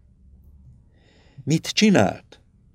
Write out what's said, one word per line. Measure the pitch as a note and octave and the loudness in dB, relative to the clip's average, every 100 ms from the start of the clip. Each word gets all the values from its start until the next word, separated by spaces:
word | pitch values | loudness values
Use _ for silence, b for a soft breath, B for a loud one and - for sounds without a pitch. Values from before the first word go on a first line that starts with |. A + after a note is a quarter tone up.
| _ _ _ _ _ - - - _ b b b b b | _ _ _ _ _ -20 -20 -20 _ b b b b b
„Mit | C3+ D#3+ - | -2 -2 -4
csinált?” | - G#3+ E3 F#2 - _ - _ _ _ | -2 0 2 0 -4 _ -20 _ _ _